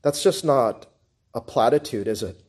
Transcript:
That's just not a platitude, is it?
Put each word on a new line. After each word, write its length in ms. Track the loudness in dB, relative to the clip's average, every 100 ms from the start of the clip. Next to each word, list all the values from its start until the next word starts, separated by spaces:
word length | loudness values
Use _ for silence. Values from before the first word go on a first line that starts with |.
That's 180 | -2 2
just 240 | 0 0 0
not 400 | 2 2 -2 -14 _ _ _ _
a 80 | -12
platitude, 680 | -4 0 2 2 0 -6 -4
is 140 | -6
it? 180 | -8 -12